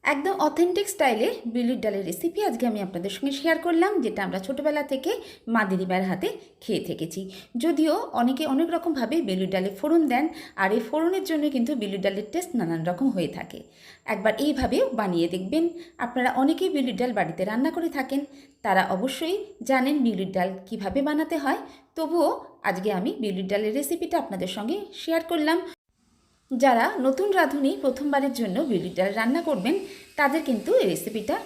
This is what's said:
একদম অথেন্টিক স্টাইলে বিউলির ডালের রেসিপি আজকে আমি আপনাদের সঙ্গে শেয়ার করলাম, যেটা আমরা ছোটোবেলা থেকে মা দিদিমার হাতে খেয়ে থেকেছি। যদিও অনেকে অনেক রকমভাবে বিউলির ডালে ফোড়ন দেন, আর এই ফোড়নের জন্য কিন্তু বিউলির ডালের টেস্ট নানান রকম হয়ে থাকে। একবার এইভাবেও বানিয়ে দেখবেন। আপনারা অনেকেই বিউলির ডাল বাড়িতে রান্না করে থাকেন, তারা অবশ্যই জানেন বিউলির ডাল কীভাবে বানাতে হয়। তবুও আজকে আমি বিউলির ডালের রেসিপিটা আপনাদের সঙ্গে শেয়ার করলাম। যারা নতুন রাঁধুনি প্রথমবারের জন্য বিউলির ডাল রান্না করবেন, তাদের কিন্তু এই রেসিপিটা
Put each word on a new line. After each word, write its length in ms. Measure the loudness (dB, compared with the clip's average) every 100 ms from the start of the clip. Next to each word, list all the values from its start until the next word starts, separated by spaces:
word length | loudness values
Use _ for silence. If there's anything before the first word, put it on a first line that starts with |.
একদম 320 | 0 0 0 2 0
অথেন্টিক 400 | 4 2 2 -2
স্টাইলে 340 | 2 2 4 0 -2 -4
বিউলির 260 | -2 0 0
ডালের 220 | -2 -2 -4
রেসিপি 340 | -2 -2 0 -2
আজকে 140 | 0 -2
আমি 80 | -2
আপনাদের 300 | -4 -6 -6 -4
সঙ্গে 180 | -4 -2
শেয়ার 180 | 0 0 2
করলাম, 260 | 4 4 2
যেটা 200 | -2 -2
আমরা 160 | -4 -4
ছোটোবেলা 440 | -4 -2 0 -2
থেকে 280 | -2 -2 -2 -4 -6 -14 -2
মা 140 | 0 2
দিদিমার 380 | 0 0 0 0
হাতে 180 | -2 -4 -6 -14 _
খেয়ে 180 | -4 -4 -4
থেকেছি। 360 | -6 -6 -8 -12 -16 -10 -2
যদিও 380 | 0 2 2 2 -2
অনেকে 300 | 0 0 2 0
অনেক 140 | 2 2 0
রকমভাবে 400 | 0 0 0 0
বিউলির 300 | 0 0 0
ডালে 180 | 0 -2 -2
ফোড়ন 220 | 4 4 6
দেন, 140 | 2 0 -4 -14 -2
আর 80 | 2
এই 100 | 2 0
ফোড়নের 360 | 0 2 0 0
জন্য 180 | 0 0 0
কিন্তু 160 | 0 0
বিউলির 240 | -2 -2 -2
ডালের 220 | -2 -4
টেস্ট 200 | -6 -2 -2
নানান 260 | 0 0 -2
রকম 180 | 0 0 2
হয়ে 140 | -2 -4
থাকে। 220 | -12 -14 -18 -20 -20 -16 -6
একবার 280 | 0 0 2 0
এইভাবেও 400 | 0 2 2 2 0
বানিয়ে 280 | 0 2 0
দেখবেন। 360 | -2 -2 0 0 -2 -16 -8 -4
আপনারা 240 | 0 0 4
অনেকেই 280 | 2 2 0
বিউলির 280 | 0 0 0
ডাল 120 | 0
বাড়িতে 280 | 0 -2 -2 -2
রান্না 240 | 0 0
করে 180 | 0 -4
থাকেন, 320 | -4 -2 -2 -4 -14 -20 _
তারা 200 | 2 2 4 0
অবশ্যই 400 | -2 -2 -2 -2 -6 -10 0
জানেন 260 | 2 4 4 2
বিউলির 260 | 2 -2
ডাল 180 | 0 -2 -4 -10
কীভাবে 340 | -6 -2 0
বানাতে 340 | 2 0 0 -2
হয়। 220 | 0 -2 -6 -18 _ -6
তবুও 340 | 0 2 2 0 -10 -4
আজকে 260 | -2 -2 0 0
আমি 120 | -2 -4
বিউলির 280 | -4 -4 -2
ডালের 240 | 0 0
রেসিপিটা 420 | -2 -2 -4 -2 -2
আপনাদের 340 | -2 -6 -6 -4
সঙ্গে 200 | -4 -4 -6
শেয়ার 300 | -10 -2 -2 0
করলাম। 280 | 0 2 0 -2 -14 _ _ _ _ _ _ _
যারা 340 | 4 4 6 2 2 0
নতুন 220 | 2 2 4
রাঁধুনি 340 | 2 2 0 2
প্রথমবারের 500 | 0 0 0 2 2
জন্য 240 | 0 -2 0 2
বিউলির 260 | 0 0 0
ডাল 140 | 0
রান্না 280 | 2 2 2
করবেন, 340 | 2 0 2 0 -2 -14 -12 0
তাদের 260 | 2 2
কিন্তু 280 | 0 -2 4 4
এই 60 | 4
রেসিপিটা 460 | 0 -4 -6 -2 -4